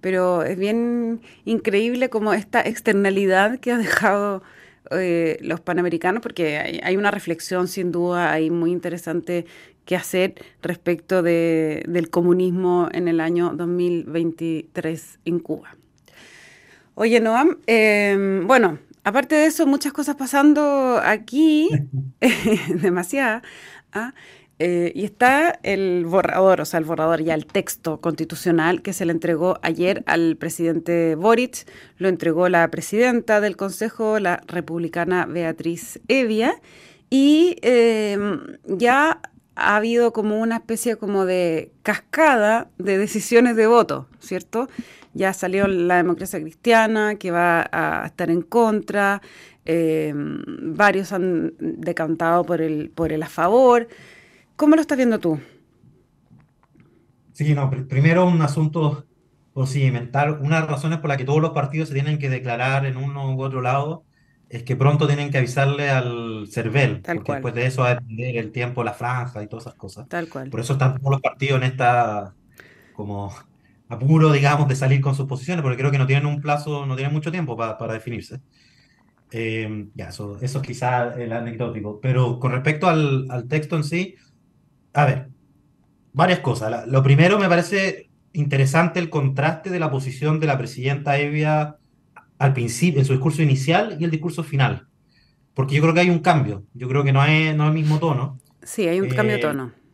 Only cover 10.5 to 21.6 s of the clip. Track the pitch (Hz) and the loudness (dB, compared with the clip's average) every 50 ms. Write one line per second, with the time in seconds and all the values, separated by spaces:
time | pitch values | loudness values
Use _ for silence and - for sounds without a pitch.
10.5 | _ _ - 165 175 165 _ 175 175 160 170 _ 185 185 170 170 170 165 165 165 | _ _ -8 -8 -8 -4 _ -2 -2 -2 -2 _ 0 0 2 2 2 2 2 2
11.5 | 165 160 160 156 151 156 - - 170 175 165 160 - 175 175 175 175 180 185 185 | 2 0 0 -2 -4 -6 -6 -4 -2 -2 -2 0 -2 0 4 4 4 4 2 0
12.5 | 175 185 185 180 175 175 175 - - 170 180 175 165 165 160 165 170 175 175 175 | 0 0 0 2 2 2 0 0 -2 -2 -2 0 0 0 0 0 0 0 0 -2
13.5 | - 151 175 170 175 175 175 175 175 170 - - 151 170 170 170 165 165 170 165 | -2 -4 -4 -2 -2 0 0 0 0 -2 -4 -4 -4 -2 -2 -2 -4 -4 -6 -4
14.5 | 160 156 - - _ 180 165 160 165 151 - - - _ _ 170 170 170 165 - | -4 -6 -8 -8 _ -6 -6 -6 -6 -6 -10 -18 -20 _ _ -4 -4 -4 -4 -6
15.5 | 160 - - - - _ _ _ _ _ _ _ _ - - - - - - - | -10 -10 -10 -20 -20 _ _ _ _ _ _ _ _ -20 -20 -20 -20 -20 -20 -20
16.5 | - - _ - - _ _ _ _ - 214 233 226 233 226 226 226 240 285 339 | -20 -20 _ -20 -20 _ _ _ _ -2 0 4 4 4 4 4 2 4 4 4
17.5 | 339 - - - 226 226 214 214 208 208 202 202 196 196 196 196 196 196 170 196 | 2 0 0 2 4 4 6 6 4 4 4 2 2 2 2 0 0 0 4 4
18.5 | 262 254 226 180 156 147 - _ - _ _ 202 202 269 277 254 311 302 302 320 | 6 6 6 4 0 -2 -12 _ -20 _ _ 0 0 0 0 2 2 4 4 4
19.5 | 311 - 330 277 269 277 - 285 269 - 285 285 285 294 269 254 - 285 277 302 | 4 2 2 2 2 2 0 -4 -4 -4 -4 -4 -4 -6 -6 0 2 6 6 6
20.5 | 294 285 302 294 285 277 262 254 247 214 - - 214 214 220 - 240 277 311 320 | 6 6 4 2 2 2 2 2 2 2 2 2 0 0 -2 -6 0 4 4 4
21.5 | 302 302 | 4 4